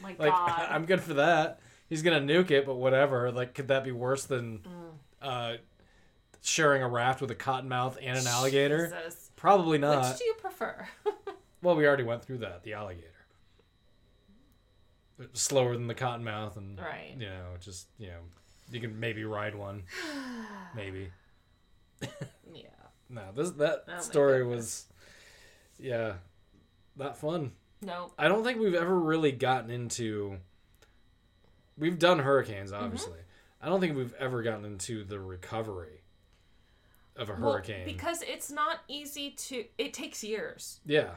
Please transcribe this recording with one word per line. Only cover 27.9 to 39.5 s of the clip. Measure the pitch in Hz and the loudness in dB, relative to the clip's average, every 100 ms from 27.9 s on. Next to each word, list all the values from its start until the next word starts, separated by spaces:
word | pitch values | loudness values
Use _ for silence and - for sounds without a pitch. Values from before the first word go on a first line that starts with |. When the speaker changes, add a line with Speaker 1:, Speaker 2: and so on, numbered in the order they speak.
| 175 180 - | -8 -8 0
Speaker 2:
I | 151 | 2
don't | 208 | 4
think | 226 233 | 2 2
we've | 220 | 2
ever | 175 170 185 | 2 4 2
really | 160 160 151 | 4 4 2
gotten | 127 127 127 113 | 2 2 2 0
into, | 123 120 - 113 107 101 98 92 _ _ _ _ _ _ _ _ _ _ _ _ - | -6 -6 -4 -4 -4 -4 -8 -14 _ _ _ _ _ _ _ _ _ _ _ _ -4
we've | 156 175 | -2 4
done | 170 175 | 6 6
hurricanes, | 135 139 107 101 98 | 6 4 4 -4 -8
Speaker 1:
Mm-hmm. | 101 | -6
Speaker 2:
obviously. | 113 - 453 - - - _ _ | -6 -6 -8 -12 -18 -20 _ _
I | 127 | 0
don't | 190 | 2
think | 185 139 | 2 0
we've | 123 | -4
ever | - 131 123 | -4 -4 -2
gotten | 113 107 | -2 -2
into | 104 101 - 113 | -6 -8 -8 -8
the | 98 101 | -8 -8
recovery | 95 90 - 113 110 95 80 80 _ _ _ _ _ _ _ _ _ _ _ - | -8 -12 -8 -6 -6 -8 -12 -18 _ _ _ _ _ _ _ _ _ _ _ -10
of | 107 | -8
a | |
Speaker 1:
Well, | 101 117 | -2 0
Speaker 2:
hurricane. | 104 104 101 | 0 -2 -8
Speaker 1:
because | 90 - 320 339 | -8 -6 -6 -6
it's | - 311 - | -6 -8 -8
not | 285 302 330 - | -2 -2 -2 -8
easy | 285 285 285 285 | -12 -10 -10 -10
to, | - - | -10 -10